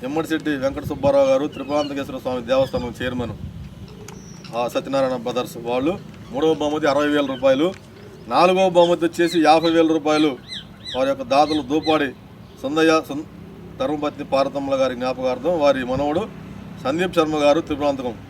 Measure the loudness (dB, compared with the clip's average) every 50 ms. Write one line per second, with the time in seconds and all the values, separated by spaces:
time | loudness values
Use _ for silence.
0 | -8 -4 -4 -4 -2 -2 -4 -4 -2 -4 -4 -2 -2 -4 -4 -4 -8 -8 -8 -2
1 | 0 2 4 4 4 4 2 2 0 -2 -6 -8 -8 -4 -2 -2 -2 -2 -6 -8
2 | -8 -8 -10 -8 -6 -6 -6 -6 -2 0 2 2 2 0 -2 -6 -6 -6 -8 -6
3 | -6 -6 -4 -4 -6 -6 -8 -10 -12 -12 -12 -14 -14 -14 -16 -16 -18 -18 -18 -18
4 | -18 -18 -18 -18 -18 -20 -20 -18 -18 -8 -4 -4 -4 -2 -2 -4 -4 -2 0 0
5 | 0 0 -2 -4 -4 -4 -4 -4 -4 -4 -8 -10 -6 -4 -2 0 0 0 -2 -2
6 | -8 -16 -18 -18 -16 -10 -4 0 2 2 2 2 0 -2 0 2 2 2 4 4
7 | 2 2 2 2 2 0 -2 0 4 4 4 4 2 0 0 -4 -16 -20 -20 -20
8 | -20 -20 -20 -20 -10 -2 4 4 6 6 6 4 4 4 6 6 6 6 4 2
9 | 0 -2 0 0 0 2 2 4 6 6 6 6 4 2 4 4 4 4 4 0
10 | 2 2 2 4 2 2 0 -4 -10 -16 -16 -16 -16 -18 -20 -20 -16 -10 -2 -2
11 | 0 0 0 -2 -2 2 4 4 4 4 2 -4 -2 0 -2 0 2 2 2 2
12 | 2 0 -4 -8 -18 -20 -20 -20 -20 -20 -18 -10 -8 -4 2 4 4 6 6 4
13 | 2 -2 -8 -10 -10 -12 -16 -20 -18 -18 -18 -18 -18 -18 -6 -4 -2 -2 -2 -2
14 | -2 -4 -4 -6 -6 -2 2 2 2 2 -2 -6 -2 -2 0 2 2 0 0 -2
15 | -4 -4 -4 -2 -2 -2 -2 -2 0 0 0 2 4 4 2 2 0 -2 -2 -2
16 | -2 0 0 -2 -4 -4 -10 -14 -16 -16 -16 -16 -16 -16 -16 -6 -4 -4 -2 0
17 | -2 0 2 0 0 2 2 2 4 4 4 4 2 -4 -6 -2 0 -2 -2 -2
18 | -4 -8 -8 -8 -14